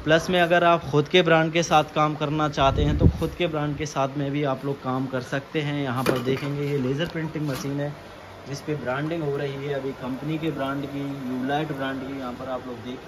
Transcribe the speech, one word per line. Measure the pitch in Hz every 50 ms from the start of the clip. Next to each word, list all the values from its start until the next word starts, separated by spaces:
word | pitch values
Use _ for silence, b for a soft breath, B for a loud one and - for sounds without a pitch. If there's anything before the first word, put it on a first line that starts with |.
| -
प्लस | - 156 165 160 -
में | 185 180
अगर | 175 165 170 175 170
आप | 175 170 165 170 135
ख़ुद | 135 147 151 147
के | - 180
ब्रांड | 180 165 165 160 160 165 156
के | 170 170
साथ | - 180 156 156
काम | 147 - 160 151 151 151
करना | 143 151 143 147 156 151 151
चाहते | 139 - 139 135 135 147 147
हैं, | 147 147 -
तो | - -
ख़ुद | - - 165 160 - -
के | 180 175
ब्रांड | 156 156 147 147 147 143
के | 156
साथ | 147 - 147 135 139 135 143
में | 143 139
भी | 139 147 151
आप | 139 131 127 135
लोग | 143 139 139 -
काम | 131 127 131 135
कर | 127 127 127
सकते | 123 - - 143 139 - - 160
हैं। | 147 147 147 147 143
यहाँ | 135 120 127 131
पर | 127 135 127
देखेंगे, | 120 127 135 131 143 143 143 143 143
ये | 143 143 139
लेज़र | 127 127 139 139 170
प्रिंटिंग | 170 - 165 160 156 - 160 151 147
मशीन | 135 127 - 139
है, | 139 143 143 147 143 - - - - - - - - - - -
जिस | 139 139
पे | - - 151
ब्रांडिंग | 143 120 123 127 135 147 156 170 170 156
हो | 143 139 143
रही | 143 139 139
है | 139 139 147 143
अभी | 139 131 135
कंपनी | 131 - 131 123 131 127 143 147 160 156
के | 156 160
ब्रांड | 147 135 135 135 139 143 139
की, | 139 143 143 143 139
यूलाइट | 139 139 135 123 127 127 127 127 - 147 156 147
ब्रांड | 143 135 135 135 135 135
की। | 127 131 139 135
यहाँ | 131 123 120
पर | 120 127 131
आप | 131 127 117 127
लोग | 123
देख | 113 110 123 123 131 -